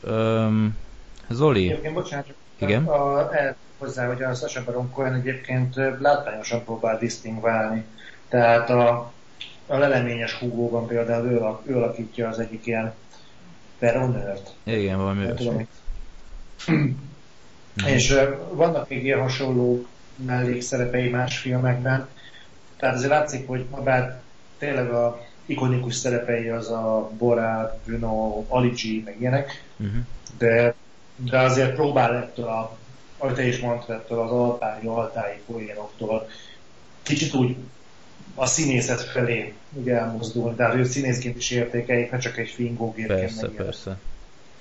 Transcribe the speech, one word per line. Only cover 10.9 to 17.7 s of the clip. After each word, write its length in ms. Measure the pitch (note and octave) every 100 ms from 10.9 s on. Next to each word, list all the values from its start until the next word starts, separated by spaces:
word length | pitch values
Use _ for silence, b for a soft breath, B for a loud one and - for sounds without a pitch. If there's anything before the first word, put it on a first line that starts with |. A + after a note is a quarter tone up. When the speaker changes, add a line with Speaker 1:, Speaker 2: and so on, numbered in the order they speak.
| A#2 A#2 A#2 B2
Speaker 2:
ő 60 | A#2+
alak-, 300 | A2 A2 -
ő 80 | B2
alakítja 520 | A2+ - A2+ - A2+
az 120 | A2+
egyik 260 | A2 A2+ A#2
ilyen 280 | A2 A2 - - B B B - - - -
peronőrt. 720 | A#2+ A#2+ B2+ B2 G2+ G2 - -
Speaker 1:
Igen, 340 | - A2+ G2 F#2+
valami 260 | F#2+ G2 G2
Speaker 2:
Nem 100 | -
tudom, 200 | A#2+ A2
Speaker 1:
olyasmi. 120 | A2 - - - - - - - - - -
Speaker 2:
hogy 100 | D#3
Speaker 1:
Mhm. 1120 | C3+ - - - - - - - -